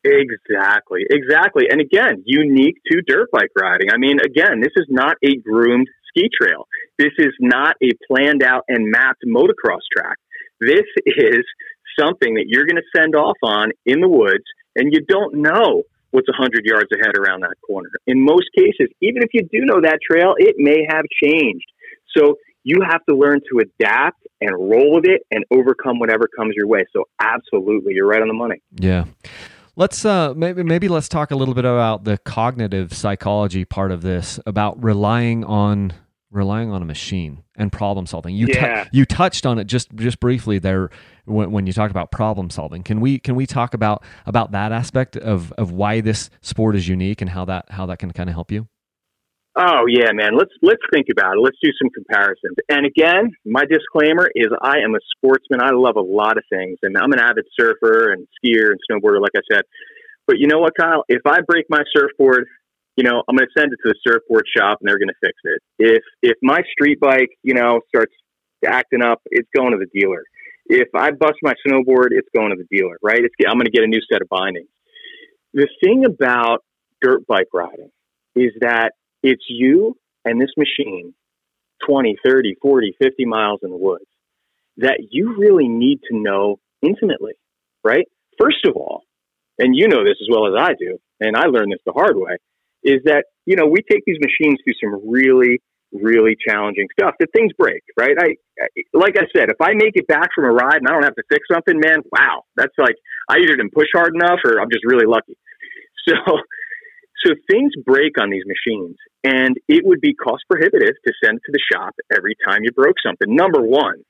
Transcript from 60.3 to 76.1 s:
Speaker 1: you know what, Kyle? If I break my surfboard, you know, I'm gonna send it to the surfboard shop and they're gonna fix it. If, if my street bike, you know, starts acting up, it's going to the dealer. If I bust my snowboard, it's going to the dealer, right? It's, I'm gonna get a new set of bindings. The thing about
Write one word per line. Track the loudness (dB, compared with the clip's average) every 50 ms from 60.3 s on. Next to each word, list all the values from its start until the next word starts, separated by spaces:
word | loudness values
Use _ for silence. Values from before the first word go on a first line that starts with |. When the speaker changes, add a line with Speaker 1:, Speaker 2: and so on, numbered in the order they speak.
| 2 2
Speaker 1:
you | 2
know | 2 2 2
what, | 2 0 0 0
Kyle? | 0 0 0 -2 0
If | -2 -2 0 _
I | 2 2 2 2
break | 2 -2 -2 0 -2
my | -2 -2 -2 0 0
surfboard, | 0 0 0 0 2 4 4 4 2 0 -4 _ _ _ _ _ _ _ _ _
you | 0 0
know, | 0 0 -2 -2 0
I'm | 0
gonna | 0 0 0 _
send | 0 0 0 -2
it | _ -2
to | -2
the | -2 0 0 0
surfboard | 0 0 _ 2 0 0 0 2 -2
shop | 0 0 0 0 -2
and | 0 -2
they're | 0 0
gonna | -2 -4 -4 _
fix | -6 -6 -6 _ _
it. | -6 -6 -6 _ _ _ 2
If, | 4 4 4 4 2 -4 _ _
if | 0 0 2 _
my | 0 0 0 0 -2 -4
street | -2 0 0 0 2 2
bike, | 2 2 4 2 2 0 _ _
you | -4 -2
know, | 0 2 2 2 0 0 -2 _
starts | 0 0 0 0 _ _ _ _ _ _ _ _ _ _ -4
acting | -2 -2 -2 -2 _ -2 0
up, | 0 0 0 -2 _
it's | -4 -4 -4 -4 _ -2
going | 0 0 0
to | -2 -2
the | -4 -8 -2 -2
dealer. | -2 -2 -2 -6 -12 _ _ -20 -20 -20 -20 _ _
If | 0 2 2 2 0 -2
I | -2 -2 -2
bust | 0 0 0 0 0 -2
my | -4 -4 -4 -2 -2 0
snowboard, | 0 0 2 2 4 4 4 2
it's | 2 -2 -2 _ -2
going | -2 -2 -2
to | -4
the | -6 -8 _ -4
dealer, | -2 -2 -4 -6 -4
right? | -2 0 0 0
It's, | 0 -2 _ -2 0
I'm | 0 2 0
gonna | -2 0
get | 2 0 2
a |
new | 2 0 -4 -2 -2
set | -4 -4
of | -4 -4
bindings. | -6 -4 -4 -6 -8 -10 -16 _ _ _ _ _ _ -20 -20 -20 -20 -20 -20 _ _ _ _ _
The | 0 0 0 0 0 _ 2
thing | 2 4 4 2
about | 2